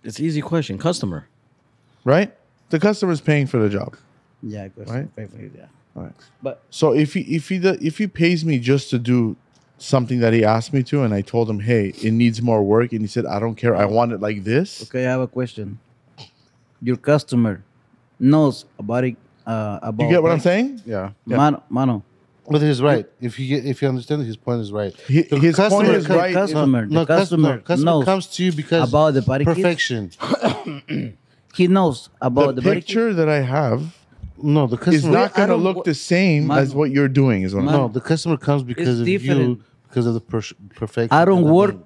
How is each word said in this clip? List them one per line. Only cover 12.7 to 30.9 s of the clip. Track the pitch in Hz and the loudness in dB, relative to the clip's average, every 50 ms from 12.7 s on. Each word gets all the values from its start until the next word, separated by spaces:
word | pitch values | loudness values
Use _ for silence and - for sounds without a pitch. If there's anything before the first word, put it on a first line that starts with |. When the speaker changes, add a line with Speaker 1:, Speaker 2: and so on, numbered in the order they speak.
| 104 113 120 120 | 2 2 2 0
Speaker 2:
and | 117 110 | -2 -6
he | 107 | -6
said, | 98 - 120 107 | -4 -4 -6 -4
"I | 64 90 101 | -4 -4 -4
don't | 110 117 110 | -4 -6 -6
care. | - - 120 107 | -2 0 0 2
I | 90 104 | 2 2
want | 98 107 113 120 120 | 2 2 2 0 0
it | 117 92 | -2 -4
like | 101 107 110 101 92 | -4 -4 -4 -4 -4
this." | 107 117 143 190 - - - - | -2 0 0 0 -2 -8 -18 -16
Speaker 3:
Okay, | - - 127 127 | -10 -6 -4 -2
I | 127 | -2
have | 127 131 | -2 -2
a | 127 120 | -4 -4
question. | _ 127 127 117 - 110 104 98 104 113 _ _ _ _ _ _ _ - - _ _ _ _ _ _ _ _ _ _ _ | _ -6 -6 -6 -8 -12 -12 -12 -14 -16 _ _ _ _ _ _ _ -20 -20 _ _ _ _ _ _ _ _ _ _ _
Your | - 120 123 | -4 -4 -4
customer | 117 - 143 147 147 - - 131 120 117 110 95 - - _ _ _ _ _ _ _ _ _ _ _ | -2 0 0 0 0 0 0 0 0 0 0 -2 -6 -12 _ _ _ _ _ _ _ _ _ _ _
knows | 123 135 151 156 156 139 127 - - _ _ - | 2 4 4 6 4 2 0 -4 -14 _ _ -12
about | 104 104 117 123 131 | -8 -4 -2 -2 -2
it, | 127 117 _ _ _ _ _ _ | -2 -4 _ _ _ _ _ _
uh, | 117 113 110 107 104 101 - | -8 -6 -4 -4 -6 -8 -8
about | - 110 110 107 147 | -8 -8 -4 -2 0
Speaker 2:
You | 147 | 2
get | 170 175 | 4 4
what | 160 165 | 4 2
I'm | 170 151 | 0 2
Speaker 3:
it? | |
Speaker 2:
saying? | - 175 180 208 247 277 277 233 196 | 2 2 2 2 0 -4 -6 -12 -10
Speaker 1:
Yeah. | 120 110 98 92 98 104 _ _ | -8 -6 -6 -6 -8 -12 _ _
Speaker 2:
Yeah. | 113 123 | -4 0
Speaker 3:
Mano, | 131 143 151 139 - _ _ | 2 2 2 2 -2 _ _
mano. | 107 123 135 131 117 101 - _ _ _ _ _ _ _ _ - | -4 -2 0 0 -2 -2 -6 _ _ _ _ _ _ _ _ -2
Speaker 4:
But | 151 151 | 0 2
he's | 151 151 139 120 | 2 2 2 2
right. | 131 147 139 117 95 - _ _ | 4 2 2 2 0 -8 _ _
If | 127 120 107 - | -10 -10 -8 -8
you | 135 127 | -4 -4
get, | 143 139 120 | -4 -2 -2
if | 139 127 - | -4 -4 -2
you | 143 135 | -2 -2
understand, | 127 127 117 - 151 151 131 | -2 -4 -4 -6 -4 -4 -4
his | 113 110 | -8 -8
point | - _ 123 120 117 | -10 _ -6 -4 -4
is | 110 101 | -6 -6
right. | 101 104 104 95 - - - | -6 -6 -6 -6 -8 -12 -4
Speaker 2:
He, | - 131 160 | 2 2 2
Speaker 4:
The | 165 - 151 139 | 2 2 2 2
Speaker 2:
his | 147 170 160 | 4 4 4
point | 190 196 214 | 4 4 4
Speaker 4:
customer | 196 202 208 208 | 4 4 4 4
Speaker 2:
is | 185 - 160 | 4 2 2
Speaker 3:
The | 147 - | 2 2
Speaker 2:
right. | 170 175 185 175 | 2 2 2 0
Speaker 3:
customer, | 180 202 185 156 151 147 139 131 120 110 | 0 0 0 0 0 2 2 2 0 0
Speaker 4:
No, | 104 151 165 | 0 0 0
Speaker 3:
the | 165 | 2
Speaker 4:
cus-, | 143 160 180 | 2 2 2
no, | |
Speaker 3:
customer | 196 160 170 165 151 143 131 110 | 2 2 2 2 2 2 0 -4
Speaker 4:
customer | - - 175 - 151 | -4 -2 -2 0 2
Speaker 3:
knows | 170 165 151 131 | 2 2 2 2
Speaker 4:
comes | - 196 190 170 - | 2 0 0 -2 -8
to | - - 180 | -6 -2 -2
you | 185 | -2
because | 160 147 147 - 165 165 151 120 | -2 -4 -4 0 0 0 2 2
Speaker 3:
about | 131 147 156 156 139 | 2 2 2 4 2
the | 135 | 0
body | 110 - 131 139 147 | 0 0 0 0 0
kits. | 160 165 180 | 0 0 2
Speaker 4:
perfection. | 190 175 170 143 - - 127 113 101 87 - _ | 2 0 0 0 -4 -4 -4 -6 -6 -8 -10 _
Speaker 3:
<clears throat> | - - 277 - 240 - - - - 165 151 139 _ - | -4 -4 -4 -2 -2 -4 -4 -4 -8 -12 -12 -14 _ -8